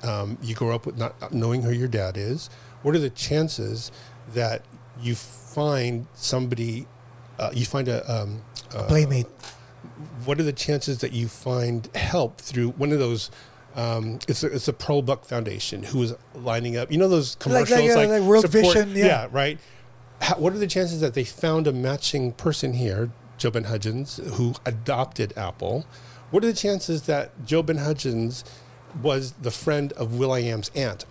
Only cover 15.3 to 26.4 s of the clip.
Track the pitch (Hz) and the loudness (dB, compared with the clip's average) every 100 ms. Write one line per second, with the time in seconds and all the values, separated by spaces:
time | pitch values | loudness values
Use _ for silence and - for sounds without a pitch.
15.3 | 120 110 101 - 101 104 135 117 117 - | -4 -4 -6 -6 -8 -4 0 0 -4 -14
16.3 | 139 120 117 120 120 127 151 190 170 131 | -8 -2 -2 -2 -4 0 4 6 4 2
17.3 | - - 247 214 240 226 226 214 214 190 | -4 2 4 6 6 8 6 6 4 8
18.3 | 220 185 214 180 214 202 196 190 135 113 | 8 8 6 8 6 4 4 6 4 2
19.3 | 131 139 156 - - - - - - - | 0 0 -2 -12 -20 -20 -20 -20 -4 0
20.3 | 180 165 202 196 185 175 165 151 127 120 | 2 2 2 0 0 0 0 0 0 -4
21.3 | - 165 160 151 131 131 139 - 143 123 | -2 0 2 2 0 -2 -2 -2 0 -2
22.3 | 117 170 156 135 123 120 98 117 - - | 0 -2 0 -2 0 0 0 -2 -6 -20
23.3 | - 123 113 104 110 107 120 143 - 175 | -4 -2 0 -2 -2 -2 -4 -6 -8 -6
24.3 | 107 120 120 131 110 117 123 131 - 104 | -2 -2 -2 -4 -4 -2 0 -2 -2 -4
25.3 | - 95 - 92 123 - - - - - | -4 -8 -6 -4 -4 -6 -16 -20 -20 0
26.3 | 208 | 4